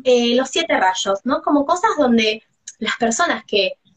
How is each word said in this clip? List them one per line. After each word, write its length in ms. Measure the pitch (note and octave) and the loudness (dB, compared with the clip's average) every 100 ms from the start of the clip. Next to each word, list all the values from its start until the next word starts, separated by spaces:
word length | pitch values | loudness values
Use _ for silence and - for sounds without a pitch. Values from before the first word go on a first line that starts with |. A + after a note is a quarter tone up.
Eh, 300 | B3+ B3 A#3+ B3 | 2 2 4 0
los 120 | C4 | 0
siete 260 | F4 D#4+ C#4 | -4 -2 0
rayos, 420 | F#3 F#3 G#3 G3 | 0 -2 -2 -4
¿no? 180 | B3 D4+ | -2 -2
Como 220 | E4+ D4 C#4+ | 2 0 2
cosas 240 | F4+ E4+ D4+ | 0 0 2
donde 440 | C4 A3+ A3 A3 _ _ - - | 2 4 2 -2 _ _ -20 -10
las 180 | G#3+ - | -6 -2
personas 480 | A3+ A3+ E4+ A3+ - | -2 0 -2 -2 -2
que 280 | G#3 F#3+ - _ | -2 -2 -4 _